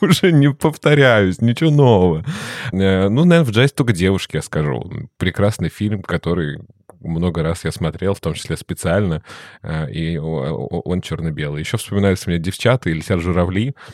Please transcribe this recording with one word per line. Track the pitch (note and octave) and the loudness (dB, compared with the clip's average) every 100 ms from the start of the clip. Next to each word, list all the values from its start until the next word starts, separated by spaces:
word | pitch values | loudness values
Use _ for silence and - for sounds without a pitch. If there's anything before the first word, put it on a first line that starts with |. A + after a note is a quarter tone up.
уже | F#3 F3+ F#3 | 2 4 4
не | D#3 C#3+ | 6 4
повторяюсь, | C3+ D#3+ D3 D3+ D3 C3+ A2 F#2+ F#2 | 2 -2 0 2 6 6 6 4 2
ничего | A#2 A#2+ D#3+ | 0 2 2
нового. | D3 C3+ G#2 F2+ D#2 C3+ G3 - - B2 | 6 6 6 4 2 -4 -10 -10 -10 -8
Э, | F#2 F#2+ F#2+ G2 | 0 2 2 2
ну, | A#2 | 2
наверное, | F3 E3+ C#3 | 4 6 4
«В | |
джазе | G#2+ C#3 | 2 2
только | - A#2+ | 2 0
девушки», | F2+ F#2+ G2 - D2+ | 2 2 0 -2 -8
я | |
скажу. | - D2+ D2+ A#1+ - - - - | -6 -4 -2 -4 -8 -12 -14 -4
Прекрасный | F#2 - G2+ - E2 | -4 2 0 0 -4
фильм, | - G#2+ G2+ | -4 -4 -4
который | - F2 E2+ F2 D2+ D2+ - _ _ _ | -4 -4 -2 -2 -4 -6 -14 _ _ _
много | - E2 F2 E2 | -8 -2 -2 -2
раз | D#2+ F2 E2 | -4 -4 -6
я | |
смотрел, | - D#2+ D2+ F#2+ | -6 -6 -4 -4
в | - | -4
том | E2+ D2+ | -4 -6
числе | - D#2+ | -8 -10
специально, | - - F2 F#2+ G2+ D#2 - - - - | -8 -6 -2 0 0 -2 -8 -18 -20 -18
э, | - D#2+ D2+ | -10 -8 -6
и | D#2+ E2 E2 | -6 -4 -4
о-, | D#2+ D#2+ C2 D#2+ - | -6 -6 -4 -6 -6
о-, | F2 - | -6 -4
он | F2+ | -4
чёрно-белый. | - D2+ D#2+ D2 D2 D2 | -4 -6 -6 -6 -6 -6
Ещё | D#2 A2+ | -6 -6
вспоминаются | - G2+ G2 F#2 - | -4 0 0 0 -2
мне | F2 | -4
«Девчата» | E2 - A#2 B2+ F2+ | -4 -2 0 0 0
или | D#2+ | -4
«Серж | - F#2 | -2 -2
Журавли». | E2+ F2 F2+ F#2 B2 - - | 0 0 0 0 -4 -6 -16